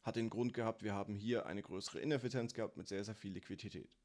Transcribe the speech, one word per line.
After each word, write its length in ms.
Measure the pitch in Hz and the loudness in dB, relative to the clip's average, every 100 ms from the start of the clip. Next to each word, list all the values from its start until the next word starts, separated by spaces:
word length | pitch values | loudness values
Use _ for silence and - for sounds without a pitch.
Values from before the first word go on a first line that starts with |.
hat 140 | 113 117 | -2 2
den 140 | 113 | 2
Grund 240 | 107 120 | 4 2
gehabt, 280 | 120 113 - | 4 2 2
wir 100 | 107 | 0
haben 200 | 101 101 101 | 0 0 0
hier 300 | 110 120 - | 2 2 2
eine 160 | 101 | -2
größere 380 | - 92 - - | -4 -4 -4 -2
Ineffizienz 540 | 135 139 123 127 117 | 2 2 2 0 0
gehabt 220 | - 104 85 | 0 -2 -4
mit 100 | 92 | -4
sehr, 180 | 98 | -2
sehr 100 | 101 104 | -2 -6
viel 160 | 98 | -6
Liquidität. 560 | 95 - 98 98 87 - _ | -6 -6 -8 -6 -8 -10 _